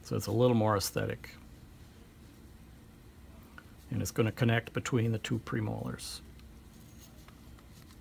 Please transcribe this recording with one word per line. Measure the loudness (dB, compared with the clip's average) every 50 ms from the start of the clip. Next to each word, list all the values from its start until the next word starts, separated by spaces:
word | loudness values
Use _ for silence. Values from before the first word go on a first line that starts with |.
| -4
So | -2 -2
it's | -2 0
a | 2 4
little | 6 8 8 8
more | 8 6 6 6
aesthetic. | 4 4 2 0 0 0 0 -2 -4 -8 -14 -14 -16 -18 -18 -18 -18 -18 -18 -18 -18 -18 -20 -20 -20 -20 -20 -20 -20 -20 -20 -18 -18 -20 -18 -18 -18 -18 -18 -18 -18 -20 -20 -20 -20 -20 -20 -20 -18 -18 -18 -18 -18 -18 -16 -18 -18 -18 -18 -18 -18 -8 -4
And | 0 0 0
it's | 0
gonna | 2 2 2 2 4
connect | 4 4 6 6 4 2 0 -6
between | -4 -2 2 2 2 4 4 2
the | 0
two | 0 -2 -2 -2
premolars. | -2 -2 -2 -2 0 -2 -2 -4 -4 -6 -6 -6 -8 -10 -10 -12 -14 -16 -18 -18 -18 -18 -18 -18 -20 -20 -20 -18 -18 -18 -18 -18 -18 -18 -18 -18 -18 -18 -18 -18 -18 -18 -18 -18 -18 -20 -18 -18 -18 -18 -18 -18